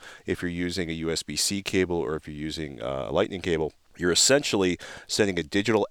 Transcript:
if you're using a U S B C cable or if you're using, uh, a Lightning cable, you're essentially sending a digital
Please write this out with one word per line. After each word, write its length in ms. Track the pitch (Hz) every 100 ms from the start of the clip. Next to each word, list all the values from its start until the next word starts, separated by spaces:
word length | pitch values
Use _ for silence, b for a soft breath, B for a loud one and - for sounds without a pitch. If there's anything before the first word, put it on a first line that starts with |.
| B B -
if 160 | 90
you're 80 | 87
using 400 | 85 87 92 82
a 40 |
U 180 | 82 80
S 100 | 80
B 140 | - 76
C 260 | - 101
cable 360 | 95 95 87 85
or 180 | 64 78
if 100 | -
you're 80 |
using, 480 | 73 78 78 73 62
uh, 240 | 60 67 57
a 20 |
Lightning 280 | 73 104 92
cable, 320 | 90 80 76 - _ -
you're 140 | 87
essentially 680 | 82 - 139 - 104 92 82 B B -
sending 320 | - 101 85
a 60 |
digital 420 | 78 101 110 107 -